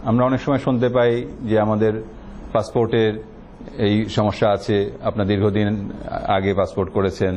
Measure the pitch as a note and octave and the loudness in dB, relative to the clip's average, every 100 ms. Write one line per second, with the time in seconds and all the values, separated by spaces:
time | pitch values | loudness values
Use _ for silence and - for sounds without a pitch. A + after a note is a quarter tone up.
0 | C3 A#2 B2+ C3 - C3+ C#3+ B2 B2 B2 | 0 2 2 2 0 0 0 0 2 4
1 | A#2+ A#2+ B2 - A#2 G#2+ G#2+ G#2+ A2 G#2+ | 2 2 -4 -10 0 2 2 2 2 0
2 | A2 - - - - A2+ G#2 B2+ A2+ A#2 | -6 -16 -18 -16 -4 -2 0 0 2 2
3 | A2 G#2+ - - - - - - G#2 G#2 | 2 0 -10 -18 -20 -18 -18 -2 2 2
4 | G#2+ F#2 G#2+ F#2 A2 G2+ - G2+ G2+ - | 0 0 0 2 2 2 2 0 0 -2
5 | A2 A2+ G2 G#2 G#2 G2+ G#2 G#2 G2 - | -6 -2 0 2 2 2 0 0 -6 -10
6 | - - - G2 G2 F#2+ F#2 - F#2 - | -10 -8 0 0 2 0 0 0 -2 0
7 | G2 - F#2+ | 0 0 -2